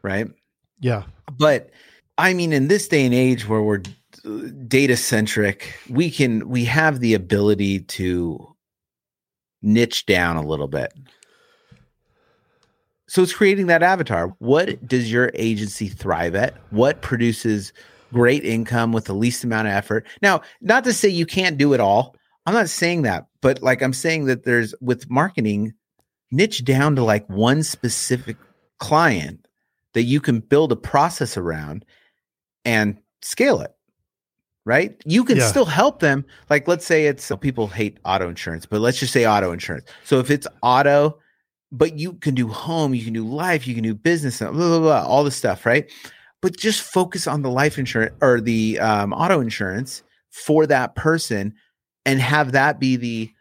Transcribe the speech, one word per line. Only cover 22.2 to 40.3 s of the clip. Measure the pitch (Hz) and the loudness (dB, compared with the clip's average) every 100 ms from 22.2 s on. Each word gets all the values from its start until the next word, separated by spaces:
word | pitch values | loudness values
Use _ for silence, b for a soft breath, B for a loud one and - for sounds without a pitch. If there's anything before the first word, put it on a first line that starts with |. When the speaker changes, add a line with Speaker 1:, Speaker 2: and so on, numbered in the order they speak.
| _ _ - | _ _ -2
Speaker 1:
I'm | |
not | 208 175 | 0 0
saying | - 175 175 | -2 -2 0
that, | 127 90 - _ | 0 -2 -8 _
but, | 135 135 | 0 2
like, | 131 120 | 2 2
I'm | 131 | 0
saying | 131 165 160 139 | -2 -2 -2 -2
that | 123 | -2
there's, | - 120 110 - | 0 0 0 -6
with | 123 123 - | -4 -4 -2
marketing, | 127 180 180 107 104 107 - _ _ _ _ _ | -2 0 -2 -2 -2 -4 -10 _ _ _ _ _
niche | 131 214 165 | 0 0 0
down | 123 135 147 139 | 0 2 2 2
to, | |
like, | 117 107 - | 2 2 0
one | 95 113 147 | 0 2 2
specific | 156 - 120 - - 127 - - _ _ _ _ | -2 -4 -6 -4 -4 -4 -4 -16 _ _ _ _
client | - 151 165 98 73 - _ _ _ _ _ | 0 2 2 0 -4 -14 _ _ _ _ _
that | 120 | -2
you | 120 143 | 0 0
can | 143 117 | 0 -2
build | 110 143 156 | 2 2 2
a | 120 | -2
process | - 139 165 - 135 - | 0 0 0 -2 -8 -6
around | 87 78 76 87 _ _ _ _ _ _ _ _ | -6 -8 -10 -14 _ _ _ _ _ _ _ _
and | 120 113 104 101 _ _ | -2 0 0 -4 _ _
scale | - - 269 104 | -14 0 2 2
it, | - _ _ _ _ _ _ _ _ _ - | -2 _ _ _ _ _ _ _ _ _ 0
right? | 123 196 - 151 | 0 0 -6 0
You | 196 | 2
can | 254 214 | 4 4
Speaker 3:
Yeah. | 117 | 4
Speaker 1:
still | 277 196 | 2 2
help | 147 262 285 | 4 2 2
them. | 156 135 135 b b | 0 0 -4 b b
Like, | 147 170 | 0 0
let's | 175 - | -2 0
say | 160 151 | 2 2
it's, | 139 - - | -2 -8 -6
people | 143 127 107 | -4 -4 -6
hate | 92 107 - - | -4 -6 -4 -2
auto | 95 87 | -2 -2
insurance, | 85 - 80 - | -8 -10 -10 -6
but | 107 | 0
let's | 117 127 | 0 0
just | 127 | -2
say | 131 113 | 2 4
auto | 104 92 | 4 0
insurance. | 87 - 82 - B | -4 -8 -12 -12 B
So | - 135 | 0 0
if | |
it's | 127 | 2